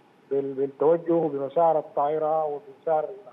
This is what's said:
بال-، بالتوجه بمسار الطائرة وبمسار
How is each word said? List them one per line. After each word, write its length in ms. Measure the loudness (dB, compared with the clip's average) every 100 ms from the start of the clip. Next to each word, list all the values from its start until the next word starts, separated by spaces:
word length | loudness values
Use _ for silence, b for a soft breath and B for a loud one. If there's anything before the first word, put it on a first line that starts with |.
| _ _ -6
بال-، 220 | -4 -2
بالتوجه 760 | -4 -4 0 2 2 2 0 0
بمسار 520 | -2 -4 2 4 2
الطائرة 680 | 0 -2 -2 0 0 0 -2
وبمسار 600 | -6 -10 -10 -2 0 -2 -8 -18